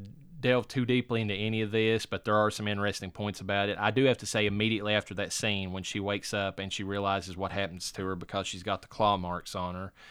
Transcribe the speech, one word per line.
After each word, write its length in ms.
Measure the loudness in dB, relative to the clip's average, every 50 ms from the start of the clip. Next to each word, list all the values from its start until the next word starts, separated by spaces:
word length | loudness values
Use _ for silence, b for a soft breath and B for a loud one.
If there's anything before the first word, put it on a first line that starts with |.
| -8 -14 -16 -18 -20 -18 -10 -2
delve 260 | 2 4 4 4 2 0
too 180 | 0 0 2
deeply 360 | 4 4 2 2 2 0 0
into 120 | 0 0 -2
any 280 | 0 0 0 0 0
of 100 | 0 2
this, 340 | 2 4 4 4 4 2 0
but 200 | -2 -6 -4 0
there 100 | 4 4
are 160 | 6 6 4
some 160 | 2 0 -2 -2
interesting 420 | -2 0 0 -2 -2 -2 -6 -8
points 300 | -6 -4 -4 -4 -4 -4
about 300 | -4 0 2 2 2 2
it. 80 | 2 2
I 120 | 2 2
do 120 | 4 6 6
have 140 | 6 4 4
to 80 | 0
say, 200 | -2 0 2 2
immediately 480 | 2 2 2 2 2 2 0 0 2 2
after 200 | 2 2 0 -4
that 180 | -4 -4 -4
scene, 400 | -2 -2 0 0 0 0 -2 -4
when 120 | -6 -6 -6
she 180 | -6 -4 -4
wakes 320 | -2 -2 -2 -2 -4 -4 -2
up 260 | -2 -2 -2 -2 -4
and 140 | -8 -6 -6
she 100 | -6 -4
realizes 540 | -4 -2 0 2 2 2 0 -2 -4 -8 -6
what 160 | -6 -4 -2
happens 360 | -2 -4 -4 -4 -8 -10 -10 -8
to 100 | -6 -4
her 120 | -4 -4 -4
because 300 | -6 -6 -4 -4 -4 -4
she's 160 | -6 -8 -4
got 180 | -4 -4 -4
the 80 | -6 -8
claw 260 | -2 2 4 4 4
marks 400 | 2 0 -2 -4 -6 -6 -6 -8
on 200 | -6 -6 -4 -6
her, 180 | -6 -10 -10 -12 b b b